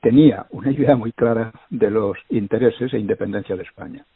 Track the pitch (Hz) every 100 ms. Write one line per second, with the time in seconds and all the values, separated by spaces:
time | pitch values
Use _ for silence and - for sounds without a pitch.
0 | 117 131 151 98 - - 131 139 131 127
1 | 113 - 117 113 113 - - 123 104 110
2 | 101 95 - 120 101 113 123 - 127 123
3 | 104 - 98 101 101 92 87 - - -
4 | _